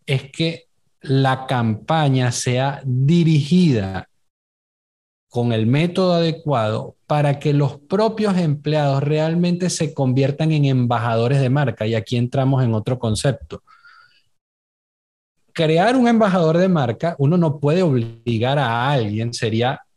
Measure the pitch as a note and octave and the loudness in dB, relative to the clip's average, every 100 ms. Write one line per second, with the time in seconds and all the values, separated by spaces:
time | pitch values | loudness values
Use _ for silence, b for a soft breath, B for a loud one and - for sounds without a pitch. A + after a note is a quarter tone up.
0 | - C3+ - - E3 E3 _ _ _ _ | -4 -4 -4 -6 -6 -6 _ _ _ _
1 | - C3+ C3+ B2+ - B2+ A#2 G#2+ - D#3+ | -2 0 0 -2 -4 -2 -2 -4 -2 0
2 | D3 C3 B2 A#2 - B2 C#3 C#3+ C3+ B2+ | 0 0 0 -2 -2 -2 -2 -4 -4 -2
3 | C3+ E3+ E3 D#3 C#3 F3+ F3 A#2 F#2+ F#2+ | 2 2 4 2 2 2 4 2 -2 -8
4 | - _ _ _ _ _ _ _ _ _ | -12 _ _ _ _ _ _ _ _ _
5 | _ _ _ B2 A#2+ A2+ A2 C#3 F3 F3 | _ _ _ -2 0 2 2 2 0 0
6 | F3+ F3 E3 D3+ D3+ C3 G#2+ A2+ C3+ - | 0 2 0 -2 -2 -2 0 -4 -8 -12
7 | - D3+ D3 C#3 D3+ C#3+ C#3+ - - G3 | -4 0 0 0 0 0 0 -4 -4 0
8 | A3 G#3 G#3 F3+ E3 D3 D3+ D3+ C#3+ C#3 | 0 0 -2 0 0 -2 -2 0 0 0
9 | C#3+ D3+ D#3 E3 F3 F3 F3+ - D#3 D3 | 0 0 0 0 0 0 -2 -4 -4 -2
10 | C3 B2+ C3+ C#3 D#3+ D#3 C#3 C3 A#2+ A#2+ | 0 2 0 0 0 2 2 2 0 0
11 | A#2 A2+ A#2+ C#3 B2+ C#3 C3 G#2+ A2 A2+ | 0 0 0 2 2 0 0 -2 -2 -4
12 | G#2+ B2 A#2+ C#3 C3 C3+ B2 A2 G#2 B2 | -2 -2 -2 0 0 2 0 0 -2 -4
13 | A#2 G#2+ C#3+ B2 - - _ B B B | -2 -2 -2 -4 -8 -16 _ B B B
14 | B B B _ _ _ _ _ _ _ | B B B _ _ _ _ _ _ _
15 | _ _ _ _ _ - D#3 D#3+ G#3 C4 | _ _ _ _ _ -2 0 2 2 4
16 | A#3+ A3+ G#3+ F#3 D#3+ E3 F#3+ E3 A#2+ A2+ | 4 4 4 2 2 2 2 2 0 -2
17 | E3+ E3 C#3 F3+ E3 D3 C#3+ E3+ F3+ B2+ | -4 0 2 2 2 0 0 2 2 0
18 | A2+ A#2 - A2+ B2 D3 B2 A#2 C3 C#3+ | -2 -8 -4 -2 0 0 0 0 0 0
19 | G#2+ G#2 A#2 A#2 A2+ A2+ A#2+ C#3+ - | -2 -4 -4 -4 -2 0 -2 -4 -12